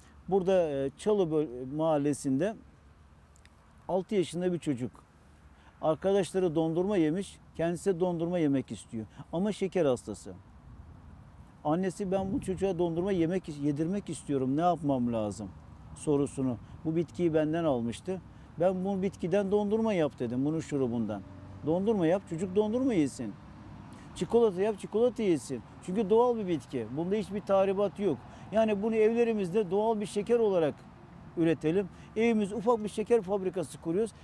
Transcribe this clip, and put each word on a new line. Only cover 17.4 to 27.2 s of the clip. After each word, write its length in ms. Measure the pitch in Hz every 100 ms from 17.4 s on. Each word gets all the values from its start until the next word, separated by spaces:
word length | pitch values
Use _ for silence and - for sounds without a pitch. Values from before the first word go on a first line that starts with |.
| 151 165
almıştı. 580 | 165 127 117 110 - 190 - - - -
"Ben 260 | 180 185 185
bu 160 | 196
bitkiden 500 | 190 - 180 196 196
dondurma 420 | 208 208 220 226
yap," 180 | 190 147 -
dedim, 260 | 120 123 143
"bunun 140 | 160
şurubundan. 600 | 147 147 127 117 107 104 95 - - - 139
Dondurma 420 | 170 202 214 160
yap, 140 | 190 -
çocuk 260 | 165 190 185
dondurma 380 | 214 233 269
yesin. 400 | 208 139 - 110 95 - - - - - - - -
Çikolata 460 | 185 233 226 175
yap, 180 | 208 202
çikolata 440 | 180 208 247 -
yesin. 380 | 214 156 - 120 - - -
Çünkü 240 | 185 196
doğal 280 | 220 247 233
bir 100 | 190
bitki. 400 | 160 - 127 107 131
Bunda 180 | 175
hiçbir 260 | 214